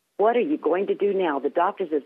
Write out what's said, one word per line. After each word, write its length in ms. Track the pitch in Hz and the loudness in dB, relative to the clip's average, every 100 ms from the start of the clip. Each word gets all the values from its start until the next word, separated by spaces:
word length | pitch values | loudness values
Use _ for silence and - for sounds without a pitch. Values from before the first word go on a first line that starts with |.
| _ - | _ 0
"What 180 | 214 240 | 2 2
are 40 | |
you 160 | 165 147 | 0 0
going 300 | 151 180 196 | 0 0 -2
to 80 | |
do 180 | 196 202 | -2 0
now? 280 | 190 175 139 | 0 0 -2
The 100 | 135 | -2
doctors 400 | 170 180 - 175 | 0 0 0 -4
have 120 | 151 | -4